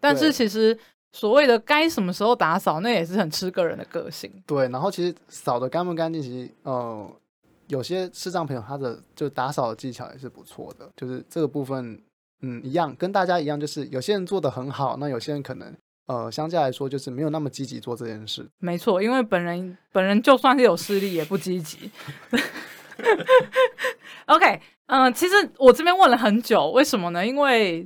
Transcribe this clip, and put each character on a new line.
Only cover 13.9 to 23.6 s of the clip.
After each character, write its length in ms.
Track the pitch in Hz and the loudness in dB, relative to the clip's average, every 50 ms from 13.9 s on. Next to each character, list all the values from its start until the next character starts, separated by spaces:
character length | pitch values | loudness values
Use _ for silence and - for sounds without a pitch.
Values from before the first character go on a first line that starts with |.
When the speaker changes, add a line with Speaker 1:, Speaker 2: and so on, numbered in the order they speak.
| - 127 | -8 -6
Speaker 2:
些 140 | 127 196 208 | -4 -2 -2
人 120 | 202 180 | -2 -2
做 140 | - 202 190 | -4 -4 -2
得 100 | 151 139 | -2 -2
很 180 | - 131 127 139 | -4 -4 -8 -8
好， 280 | 127 - 139 127 120 | -6 -4 -4 -4 -4
那 120 | 127 143 147 | -4 -6 -6
有 80 | 131 | -6
些 160 | 117 - - | -6 -6 -6
人 80 | 147 143 | -8 -8
可 140 | 139 - 127 | -8 -10 -12
能， 180 | - - - 160 - _ _ _ _ _ | -14 -14 -18 -20 -20 _ _ _ _ _
呃， 220 | - 131 120 113 113 | -8 -8 -6 -6 -8
相 220 | 113 - 156 160 | -6 -6 -6 -2
较 100 | 175 170 | 0 0
来 120 | 147 131 | 0 0
说 160 | 127 - 139 131 | -2 -4 -6 -6
就 100 | 135 139 | -6 -8
是 140 | - 135 | -8 -8
没 100 | 123 131 | -6 -4
有 80 | 156 151 | -4 -4
那 80 | 151 160 | -2 -4
么 100 | 151 135 | -4 -6
积 160 | - - 139 | -6 -8 -10
极 140 | 123 127 117 | -10 -10 -12
做 160 | - 123 120 | -10 -10 -8
这 120 | 113 120 | -8 -8
件 200 | 113 110 107 110 | -10 -10 -12 -10
事。 180 | 107 - - - - _ _ | -10 -10 -12 -12 -16 _ _
Speaker 1:
没 180 | 185 175 175 | -6 -6 -6
错， 240 | 175 - 240 190 185 | -2 0 0 0 2
因 120 | 208 226 | 2 0
为 100 | 254 269 | 0 0
本 180 | 247 214 196 175 | 0 0 -2 -2
人， 380 | 175 170 175 180 185 180 180 - _ _ | -2 -2 -6 -6 -8 -10 -12 -16 _ _
本 120 | _ 196 185 | _ 0 2
人 160 | 196 202 214 | 4 2 4
就 160 | 240 294 269 | 6 6 6
算 220 | 254 - 269 247 254 | 6 6 4 4 6
是 60 | 247 | 6
有 120 | 214 170 | 4 4
视 220 | 170 - - 202 196 | 2 -2 -2 -2 -2
力 160 | 196 196 180 | -2 -2 -2
也 100 | 165 151 | -4 -2
不 140 | 147 190 175 | -2 -4 -4
积 240 | - 190 180 185 | -2 -4 -4 -4
极。 260 | 156 - - - - 208 - - - - - - - - - 240 - - - - - - - - - - - | -6 -8 -14 -16 -16 -18 -18 -16 -16 -16 -16 -16 -8 -4 -2 -2 -2 -4 -10 -14 -16 -16 -20 -20 -20 -20 -16
<laughs> 1300 | - - 466 427 - - - 523 508 508 - - 508 | -2 2 2 2 2 4 6 6 6 6 4 2 2